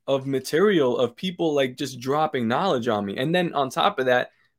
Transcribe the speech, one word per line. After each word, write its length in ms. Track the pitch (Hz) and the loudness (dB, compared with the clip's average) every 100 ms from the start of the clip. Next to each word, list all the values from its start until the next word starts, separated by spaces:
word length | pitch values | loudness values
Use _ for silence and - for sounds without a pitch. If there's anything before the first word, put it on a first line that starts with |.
| - | -2
of 200 | 139 135 | -2 0
material 720 | 135 131 151 208 180 131 120 | -4 0 2 4 4 2 2
of 160 | 117 - | -2 -2
people, 400 | 185 180 165 143 | -6 -2 0 0
like, 220 | 135 127 | 0 -4
just 220 | 139 127 | -8 -6
dropping 480 | 131 151 156 131 113 | -2 0 0 0 0
knowledge 400 | 131 190 131 117 | 0 0 0 0
on 180 | 104 101 | 0 -2
me. 120 | 98 | -4
And 160 | 139 | 0
then 200 | 180 175 | 0 0
on 160 | 143 131 | -2 -2
top 260 | 165 180 202 | 0 0 2
of 80 | 131 | 2
that, 240 | 123 - _ _ | 2 0 _ _